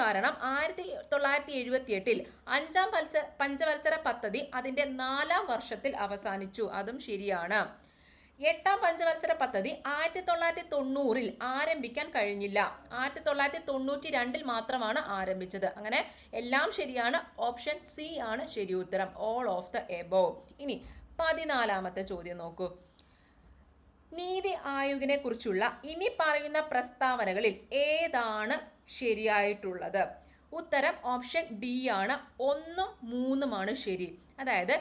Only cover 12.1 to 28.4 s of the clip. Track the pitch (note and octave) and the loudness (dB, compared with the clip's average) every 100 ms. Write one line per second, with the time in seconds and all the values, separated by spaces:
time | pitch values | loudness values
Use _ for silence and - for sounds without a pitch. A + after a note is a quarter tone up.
12.1 | C#4 G#3 G3+ G3+ G3+ F3+ - - B3 C4+ | 0 2 0 0 2 2 -2 -8 -4 -4
13.1 | D#4+ D4+ C#4+ C#4+ D#4+ E4 C4+ C4 C#4+ D#4 | 0 0 2 2 0 -4 -2 0 -2 0
14.1 | C4 B3 B3 C4+ A3+ A3+ B3+ A3 B3+ - | 0 0 -2 -2 -2 0 0 2 0 0
15.1 | G3 F#3 F#3+ F#3 F#3+ F#3 - G#3+ C4 - | -2 0 -2 -4 -2 -2 -2 0 0 0
16.1 | - - A3+ A#3+ C4+ E4 - C#4 B3 A#3 | -8 -10 -6 0 2 2 0 -4 0 0
17.1 | D#4+ - - A#3+ A#3+ D4 D4+ - - D#4 | 0 -2 -4 -4 -2 -4 -6 -8 -10 -8
18.1 | D#4 A#3 A3+ D#4 A3+ F#3+ F#3 F3+ F#3+ F#3+ | -6 -4 -4 -4 -4 -2 -2 0 -2 -2
19.1 | - G#3+ A#3 A#3+ F3+ - A#3 - F3 E3+ | -2 -2 0 0 0 -2 -6 -4 -6 2
20.1 | F#3+ F3 F3+ - - C#4 G#3 - - - | 4 4 2 -14 -10 -6 -6 -8 -18 -14
21.1 | - D#4+ D#4+ D#4+ C4+ A3+ G3 F#3+ F#3 F#3+ | 0 2 2 2 2 2 2 -2 -4 -6
22.1 | F3+ E3+ F3 E3+ E3+ F3+ - - _ - | -6 -8 -8 -10 -6 -6 -6 -20 _ -20
23.1 | _ - - - - - - - _ - | _ -20 -20 -20 -20 -20 -20 -20 _ -14
24.1 | E4 F4+ F#4+ F#4+ F4 C#4 C#4 C#4 C#4 C4+ | -6 -2 -2 0 -2 -2 -2 0 0 2
25.1 | C#4+ C4+ A3+ A3+ F#3 A3+ - C#4+ D#4+ G#4 | 2 0 -4 0 2 0 -2 -8 -2 -2
26.1 | - D#4 D4 D4 D4+ D#4 B3+ B3 - B3+ | 2 2 2 2 -2 0 0 -2 0 2
27.1 | B3 G3+ F#3 A3 G3 - C4 D4 D#4 E4 | 2 2 2 2 0 -2 0 2 2 2
28.1 | C4 A#3 G#3+ | 2 0 0